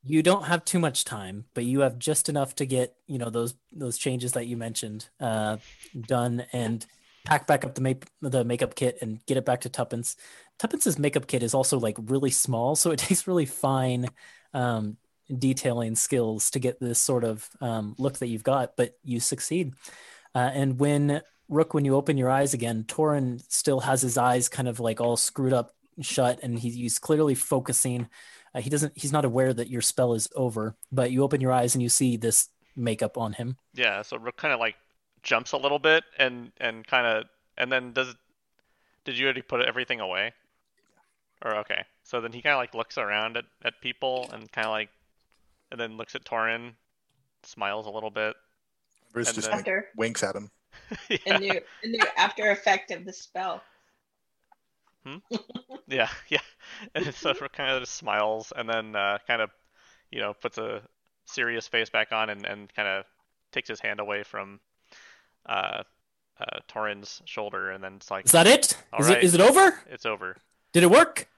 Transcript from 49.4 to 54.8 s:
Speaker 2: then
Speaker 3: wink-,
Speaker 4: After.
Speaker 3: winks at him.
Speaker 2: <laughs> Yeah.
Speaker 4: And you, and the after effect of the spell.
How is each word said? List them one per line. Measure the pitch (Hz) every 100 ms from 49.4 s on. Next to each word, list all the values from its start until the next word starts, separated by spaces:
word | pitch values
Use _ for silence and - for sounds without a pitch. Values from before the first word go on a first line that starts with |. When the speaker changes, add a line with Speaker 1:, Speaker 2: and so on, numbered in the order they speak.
| 110
Speaker 2:
then | -
Speaker 3:
wink-, | 95
Speaker 4:
After. | 190 - 113
Speaker 3:
winks | 113 110
at | 98 98
him. | 104 _
Speaker 2:
<laughs> | _ - - 220 -
Yeah. | - 285
Speaker 4:
And | 233
you, | 196 175 - -
and | 220
the | 226 214 -
after | 196 - 214
effect | 202 214 190 -
of | 175
the | 185
spell. | - - 190 185 - - _ _ _ _ _ _ _ _ _ _ _